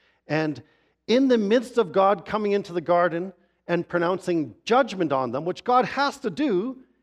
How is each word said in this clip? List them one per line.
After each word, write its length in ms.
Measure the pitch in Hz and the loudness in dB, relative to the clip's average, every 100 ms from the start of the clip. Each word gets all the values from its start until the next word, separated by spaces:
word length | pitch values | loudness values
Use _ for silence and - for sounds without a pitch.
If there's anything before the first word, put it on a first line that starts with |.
| _ _ - | _ _ -4
And 340 | 156 156 131 - _ _ _ - | -2 -2 -4 -12 _ _ _ 0
in 200 | 233 269 | 2 4
the 100 | 233 | 2
midst 400 | 202 240 226 - | 2 0 0 -2
of 140 | 190 | 0
God 340 | 190 196 202 - | 4 4 2 -2
coming 260 | 220 208 | -4 0
into 220 | 202 180 | -2 -2
the 80 | 175 | -4
garden 520 | 151 175 175 165 190 - _ _ - | 0 2 2 0 -6 -12 _ _ -4
and 200 | 175 170 | -4 -2
pronouncing 680 | 175 170 185 180 165 135 - - | -2 0 -2 -2 -2 -4 -8 0
judgment 460 | 240 247 190 160 | 2 2 -2 -2
on 200 | 135 127 | 0 -2
them, 140 | 127 165 | -4 -6
which 180 | 180 | -6
God 220 | - 247 202 | 0 2 2
has 320 | - 277 - | 0 -4 -4
to 100 | 220 | -6
do, 480 | 160 294 180 233 254 - _ | -2 0 0 -2 -8 -18 _